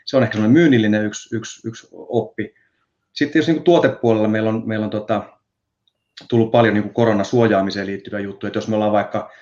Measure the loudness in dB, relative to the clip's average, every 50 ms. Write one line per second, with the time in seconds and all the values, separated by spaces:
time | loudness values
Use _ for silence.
0 | -10 -4 0 0 0 0 0 0 2 4 6 6 6 6 4 4 2 2 0 0
1 | -2 -4 -8 -10 -12 -8 -8 -8 -8 -10 -16 -14 -14 -14 -14 -14 -18 _ -20 -18
2 | -10 -4 -2 -2 -2 -4 -6 -12 -12 -12 _ _ _ _ _ _ _ _ _ _
3 | _ _ -6 -4 -4 0 0 0 2 2 0 0 2 2 4 4 4 2 0 0
4 | 0 0 2 2 2 0 0 0 0 -2 -2 -4 -4 -4 -4 -4 -4 -4 -6 -6
5 | -4 -4 -4 -4 -6 -10 _ _ _ _ _ _ _ _ _ _ _ _ _ _
6 | _ _ -20 -20 -8 -2 2 2 2 4 4 4 4 4 2 0 -2 -2 -2 0
7 | 0 2 2 0 -2 0 0 2 2 2 2 2 0 -2 -4 -6 -6 -8 -8 -10
8 | -10 -10 -10 -10 -10 -10 -10 -10 -10 -8 -8 -6 -6 -4 -2 -2 0 2 2 0
9 | 0 -2 -4 -8 -8 -10 -16 -20